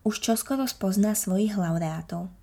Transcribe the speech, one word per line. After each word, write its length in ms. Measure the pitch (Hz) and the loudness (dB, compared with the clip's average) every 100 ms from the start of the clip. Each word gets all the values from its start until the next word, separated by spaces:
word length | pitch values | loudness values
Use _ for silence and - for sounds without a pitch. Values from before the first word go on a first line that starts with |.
už 240 | 220 214 | 0 -2
čoskoro 400 | - 226 - 269 | 0 0 0 -2
spozná 480 | 254 - 190 196 208 | -2 -2 0 2 2
svojich 400 | 214 - 185 214 | 2 0 2 2
laureátov. 800 | 202 175 165 165 160 165 170 180 180 | 0 0 0 -2 -4 -6 -8 -8 -12